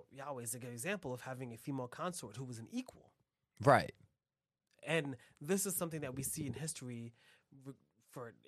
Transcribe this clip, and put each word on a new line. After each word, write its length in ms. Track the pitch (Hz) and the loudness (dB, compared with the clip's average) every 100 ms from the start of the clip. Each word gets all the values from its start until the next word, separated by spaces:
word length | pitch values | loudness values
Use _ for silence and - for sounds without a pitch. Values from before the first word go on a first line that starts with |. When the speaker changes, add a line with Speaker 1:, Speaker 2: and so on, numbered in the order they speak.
| - | -8
Speaker 1:
Yahweh 300 | 135 135 131 | -10 -6 -4
is 120 | 120 | -4
a 40 | 123 | -6
good 120 | 123 | -6
example 400 | 120 147 202 135 | -6 -2 -2 -2
of 80 | 127 | -4
having 300 | - 127 131 | -4 -6 -6
a 40 | 113 | -6
female 320 | - 135 123 | -2 -2 -2
consort 480 | - 175 175 107 - | -2 -4 -4 -6 -6
who 80 | |
was 140 | 131 113 | -6 -8
an 100 | 117 | -6
equal. 400 | 240 254 - - _ _ _ _ - | -6 -6 -10 -20 _ _ _ _ 4
Speaker 2:
Right. 300 | 104 120 - - - _ _ _ _ _ _ _ - | 10 10 8 -4 -18 _ _ _ _ _ _ _ 0
Speaker 1:
And 300 | 160 143 127 - - | 2 2 -2 -10 -8
this 260 | 147 196 202 | 0 2 2
is 80 | 185 | 0
something 240 | 170 156 | -2 -2
that 120 | 143 | -4
we 80 | 131 | -2
see 240 | 131 - 147 | -2 -2 -2
in 60 | |
history 580 | 123 156 - 127 120 117 113 - - _ 135 135 | -2 -4 -4 -6 -6 -8 -12 -20 -20 _ -18 -14
r-, 80 | 135 _ _ - | -14 _ _ -16
for, 220 | 143 117 113 | -10 -10 -12